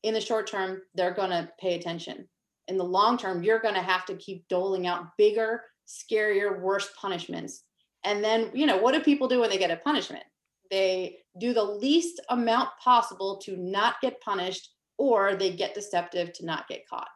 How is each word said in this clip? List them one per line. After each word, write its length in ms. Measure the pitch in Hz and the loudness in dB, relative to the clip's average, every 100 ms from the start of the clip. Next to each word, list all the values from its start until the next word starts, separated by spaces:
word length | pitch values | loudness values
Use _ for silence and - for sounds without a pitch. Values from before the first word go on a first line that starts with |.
In 100 | 214 | 0
the 80 | 220 | -2
short 260 | 214 220 208 | 0 -2 -2
term, 340 | 202 190 190 - - | -4 -4 -6 -8 -2
they're 180 | 180 | -2
gonna 380 | 180 190 175 170 - | 0 -2 -2 -4 -4
pay 140 | 190 170 | -2 -2
attention. 540 | 170 170 165 - 185 _ _ _ - | -4 -8 -8 -14 -16 _ _ _ -6
In 100 | 190 | -4
the 80 | 180 | 0
long 320 | 185 214 240 | 4 4 4
term, 260 | 196 180 | -2 0
you're 160 | 185 220 | 2 2
gonna 220 | 226 196 | 2 0
have 240 | 180 185 - | 0 0 -2
to 100 | 175 | -10
keep 320 | - 180 _ | -10 -14 _
doling 400 | 180 190 190 180 | -2 0 -2 -2
out 300 | 175 165 - | -4 -6 4
bigger, 460 | 208 214 220 226 - _ - | 4 4 0 -4 -8 _ -20
scarier, 760 | - - 214 214 196 202 185 | -20 -2 0 2 2 0 -2
worse 280 | 185 196 - - | 0 -2 -4 -8
punishments. 680 | 196 175 - - 147 - _ _ _ _ 190 | -6 -6 -6 -10 -10 -14 _ _ _ _ -4
And 180 | 208 | 0
then, 280 | 220 226 220 | 2 2 2
you 120 | 247 294 | 0 2
know, 120 | 190 | 4
what 160 | 226 | 4
do 80 | 302 | 4
people 260 | 311 285 254 | 4 4 4
do 140 | 254 | 2
when 80 | 226 | 2
they 80 | 196 | 2
get 140 | 180 | 0
a 60 | 165 | 0
punishment? 460 | 285 285 - - - _ _ _ _ | 0 -2 -2 -12 -16 _ _ _ _
They 480 | 190 190 185 175 - _ 180 | 0 0 0 -4 -10 _ -6
do 160 | 233 | -2
the 100 | 233 | 0
least 580 | 208 208 262 330 339 - - | 0 -2 2 2 2 -8 -4
amount 400 | 247 233 233 240 - | 0 2 2 0 0
possible 560 | - 240 233 190 190 196 | 4 4 4 -4 -6 -6
to 180 | - 185 | -10 -8
not 420 | 180 196 226 - | -4 0 0 0
get 220 | 262 - | -4 -4
punished, 480 | - 196 180 190 - _ _ - | -6 -4 -4 -6 -14 _ _ 0
or 380 | 277 220 196 190 | 4 4 4 2
they 160 | 190 | 0
get 220 | 175 196 | 0 -4
deceptive 580 | 208 208 180 175 180 170 | -4 -2 -2 -2 -6 -6
to 120 | - 165 | -8 -8
not 220 | 156 - | -8 -8
get 180 | - - | -14 -10
caught. 220 | 120 - | -12 -12